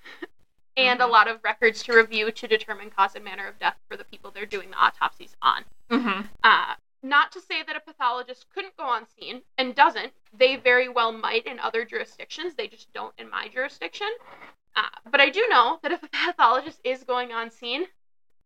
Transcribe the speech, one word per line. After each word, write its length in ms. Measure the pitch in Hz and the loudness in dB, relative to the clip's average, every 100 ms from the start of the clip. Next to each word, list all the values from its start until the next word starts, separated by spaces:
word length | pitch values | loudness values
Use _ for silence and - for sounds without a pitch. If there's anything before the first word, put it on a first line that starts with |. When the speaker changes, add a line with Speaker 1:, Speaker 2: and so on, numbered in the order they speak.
| - - - _ _ _ _ 262 | -20 -18 -18 _ _ _ _ 2
Speaker 1:
and 220 | 254 247 | 2 4
a 40 | |
Speaker 2:
Mm-hmm. 80 | 247 | 4
Speaker 1:
lot 160 | 220 214 | 6 4
of 120 | 220 | 0
records 400 | 214 - 226 214 | -4 0 0 0
to 120 | - 226 | 4 4
review 360 | 220 220 220 | 4 0 -4
to 160 | - 226 | -6 -2
determine 420 | 214 - 202 208 | -2 -2 -14 -6
cause 240 | 196 196 208 | 0 0 -2
and 80 | |
manner 240 | 208 190 202 | -14 -12 -14
of 120 | 208 | -4
death 160 | 170 - - | -4 -4 -10
for 80 | 202 | -16
the 80 | |
people 280 | - 196 202 | -16 -20 -18
they're 140 | 196 208 | -14 -10
doing 240 | 202 190 | -10 -8
the 40 | - | 2
autopsies 520 | - - - - - - | 2 2 -4 -4 -20 -2
on. 220 | - - - - - | 0 0 -4 -16 -2
Speaker 2:
Mm-hmm. 300 | 247 233 190 208 - | 0 0 -4 -8 4
Speaker 1:
Uh, 300 | 220 175 - - _ _ | 6 6 2 -8 _ _
not 280 | 262 285 311 | 0 2 2
to 80 | 370 | -4
say 200 | - 330 | -10 -10
that 140 | 311 302 | -8 -12
a 40 | |
pathologist 680 | 311 - 247 247 247 247 _ | -14 -6 -4 -4 -8 -16 _
couldn't 240 | 392 392 - | -14 -14 -10
go 100 | 277 | -6
on 200 | 226 226 | -6 -8
scene 340 | _ 156 247 - - | _ -14 -14 -8 -4
and 160 | 254 262 | 0 4
doesn't. 380 | 320 220 233 _ _ 214 | 4 4 -8 _ _ 2
They 200 | 262 269 | 2 4
very 340 | 247 247 254 | 4 4 4
well 220 | 240 226 | 0 0
might 340 | 226 175 226 285 | -2 -4 -4 -6
in 140 | 240 | -6
other 260 | 226 226 226 | -4 -4 -6
jurisdictions. 720 | 220 - - - 311 349 285 | -8 -10 -14 -14 -10 -10 -10
They 120 | 208 | -12
just 240 | 226 - | -14 -16
don't 220 | 208 214 - | -14 -14 -14
in 100 | 226 | -10
my 200 | 190 214 | -10 -8
jurisdiction. 540 | 247 285 - 339 - 415 494 - - - _ _ - | -8 -8 -8 -12 -8 -8 -8 -14 -20 -20 _ _ -6
Uh, 60 | - - 233 | -6 -8 0
but 100 | 277 | 2
I 80 | 277 | 2
do 160 | 370 466 | 2 2
know 300 | 277 453 - | 4 2 0
that 80 | 294 | -6
if 100 | 339 | -6
a 80 | 302 | -6
<laughs> 160 | 302 339 | -4 -2
pathologist 540 | 339 240 254 302 - | 2 4 4 -2 -8
is 200 | 247 254 | -6 -6
going 280 | 254 247 247 | -4 -4 -4
on 180 | 226 226 | -8 -10
scene, 340 | - 240 269 370 _ _ _ _ _ | -10 -8 -6 -8 _ _ _ _ _